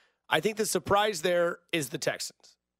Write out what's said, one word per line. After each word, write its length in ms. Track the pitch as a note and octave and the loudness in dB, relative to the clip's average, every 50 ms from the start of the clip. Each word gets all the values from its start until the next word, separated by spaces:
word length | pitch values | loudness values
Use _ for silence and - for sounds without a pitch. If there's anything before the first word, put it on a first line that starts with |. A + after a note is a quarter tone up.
| _ _ _ _ _ - | _ _ _ _ _ 0
I 120 | - D#3+ | 0 2
think 160 | E3 G#3+ G#3+ | 2 0 0
the 100 | G#3+ G#3+ | 0 -2
surprise 560 | - - F3+ - - G3+ G3+ G#3 G#3+ G3+ D#3 | 0 0 -2 0 2 2 2 4 2 0 -2
there 360 | D#3 F3+ F3 F3 E3+ F3 - - _ _ | 0 2 2 2 2 0 -2 -6 _ _
is 180 | - E3 C3+ - | -4 -2 -2 -4
the 80 | - C3 | -6 -4
Texans, 580 | - D3 G#2+ - - - - _ - - _ _ _ _ _ | -4 -4 -4 -4 -8 -12 -12 _ -20 -20 _ _ _ _ _